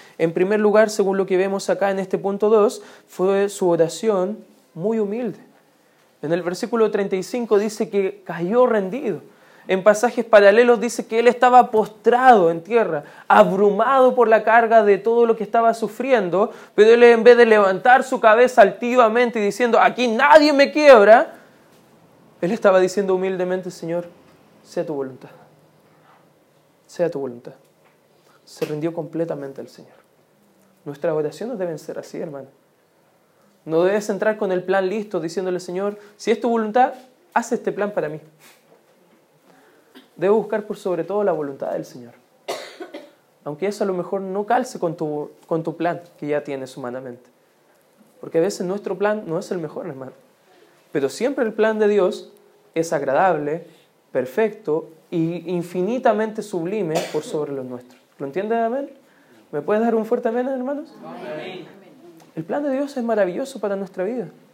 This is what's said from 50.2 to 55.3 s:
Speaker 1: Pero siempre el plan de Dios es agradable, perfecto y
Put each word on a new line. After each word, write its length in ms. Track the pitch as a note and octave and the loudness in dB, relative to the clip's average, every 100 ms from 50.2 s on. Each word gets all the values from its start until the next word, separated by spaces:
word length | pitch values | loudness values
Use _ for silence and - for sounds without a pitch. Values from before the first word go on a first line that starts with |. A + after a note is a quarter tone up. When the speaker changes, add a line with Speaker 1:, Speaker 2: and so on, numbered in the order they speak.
| _ _ _ _ _ _ _ | _ _ _ _ _ _ _
Speaker 1:
Pero 180 | D3+ C3+ | -4 -4
siempre 360 | - B3 C#4+ | -2 -4 -2
el 80 | A3+ | -2
plan 260 | A3 A3 G#3+ | 0 0 2
de 80 | G#3 | 2
Dios 460 | G#3 F#3 - - - _ _ _ | 2 0 -2 -12 -20 _ _ _
es 180 | E3 D#3+ | -6 -4
agradable, 760 | D#3 C3+ C#3+ F#3+ D#3 D3 E3 F3 _ _ _ _ | -4 0 2 2 0 -4 -8 -10 _ _ _ _
perfecto 800 | C3 C3 - A3 G#3+ - D#3 D#3+ - _ | -6 -4 -2 -4 -4 -6 -6 -6 -18 _
y 440 | F3 E3 | -4 -4